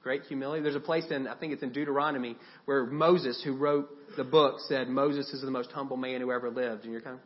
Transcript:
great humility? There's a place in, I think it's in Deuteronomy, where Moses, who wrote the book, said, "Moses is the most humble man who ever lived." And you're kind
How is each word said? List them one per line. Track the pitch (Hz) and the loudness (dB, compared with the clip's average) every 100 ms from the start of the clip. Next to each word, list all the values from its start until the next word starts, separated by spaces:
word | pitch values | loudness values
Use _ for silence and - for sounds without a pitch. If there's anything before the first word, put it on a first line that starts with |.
great | 123 143 | -2 -4
humility? | - 135 135 156 | -2 -4 -2 0
There's | 151 143 | 0 -2
a | |
place | 151 165 165 | 0 0 0
in, | 147 131 | -4 -4
I | 123 | -6
think | 160 | -6
it's | 139 | -4
in | 135 | -4
Deuteronomy, | 123 143 139 151 139 123 117 - - - | -4 0 2 2 0 -4 -8 -16 -14 0
where | 139 117 | 0 2
Moses, | 147 165 180 135 120 | 4 6 6 4 -4
who | 151 135 | -4 0
wrote | 147 147 143 - - - | 2 2 0 -10 -12 -8
the | |
book, | 127 156 139 - - | 4 6 6 2 -4
said, | 139 123 | -2 0
"Moses | 131 143 143 135 | 2 2 2 -4
is | 135 | -6
the | 135 | -4
most | 131 120 | -4 -4
humble | 151 139 127 | -8 -6 -4
man | 131 127 | -4 -4
who | 123 | -2
ever | 123 120 | -2 -2
lived." | 120 123 110 | -2 -2 -4
And | 110 | -8
you're | 117 | -10
kind | 123 127 | -10 -14